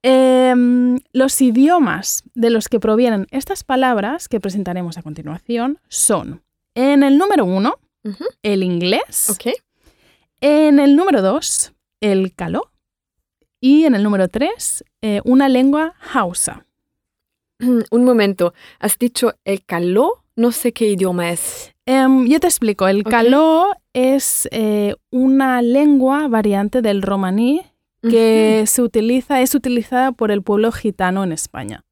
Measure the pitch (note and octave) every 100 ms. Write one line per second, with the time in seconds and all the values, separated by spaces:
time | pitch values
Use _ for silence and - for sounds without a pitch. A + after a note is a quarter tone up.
0 | B3+ C4 C4 B3+ B3+ B3 B3 B3 B3 B3
1 | _ C4 C4 - B3+ A3+ C#4+ F4+ A#3 E3
2 | - - _ A#3+ A#3 A3+ - A3 A3 G#3+
3 | B3 G#3+ F#3 C4 - G4 - C4 C4 A3+
4 | G3+ D#4+ - A3+ G3 G3 F3+ F3+ F3 E3+
5 | D#3 D#3 D3+ E3 - A#3 B3 D4+ _ -
6 | - F#3 - E3 _ _ _ - C4 C#4+
7 | C#4 C#4 G4 F#4+ F#3 F#3+ A3+ - _ _
8 | G#3+ G3 F#4+ _ G#3+ G3 F3+ F3 F3+ B3
9 | C#5 - - G3 A#3 - _ _ _ _
10 | _ _ _ _ C#4 D4+ D4+ C#4+ C#4+ C#4+
11 | F#4+ C4 F#3+ C4+ - - - _ _ _
12 | G#3 G3 F#3 - E3+ G#3 A4 _ _ _
13 | _ _ _ _ _ _ B3+ D4 D#4+ G#3+
14 | G#3+ G3+ F#3 A3 D#4 A#4 - - - _
15 | A3 G3+ B3 C4 C#4 B3+ C4+ D4 D#4+ -
16 | - C4 F#3 F3 - - _ _ _ _
17 | _ _ _ _ _ _ A#3+ A#3+ - A#3
18 | B3 A#3 G3+ F#3 F3 _ - _ G#3 -
19 | B3 - A#3+ - - G3 - F3 F3 G3
20 | D#4 B4 _ - A#3+ A#3 B3 A3+ G#3+ G3
21 | F#3 F3+ E3+ E3+ - - - _ - C4
22 | C4 C4 A#3+ D#4 F4 - A3 G3+ F#3+ G3
23 | G#3 A#3 A#3 C#4 D#4+ D#4+ F#4+ F#4+ _ B3+
24 | B3+ C4+ - - - A3+ G#3+ G#3 G3+ -
25 | _ B3+ C4 C4+ C4 B3 A#3+ C4 D4 C#4
26 | C4 C#4+ D4+ A3+ G#3 G3 G3+ B3+ A3 G3+
27 | G3 G3 F#3 G3 A#3+ D#4 - _ _ _
28 | A3+ A3+ A3+ A3 A3 A3 G#3+ - A#3+ A3+
29 | A3 B3+ - C#4 B3+ C#4 B3+ A#3+ A3 B3+
30 | C4 B3 A3 G#3 F#3+ G#3 A3+ - A3 -
31 | F#3 F#3+ F#3+ D#3 - - G#2+ G#2 _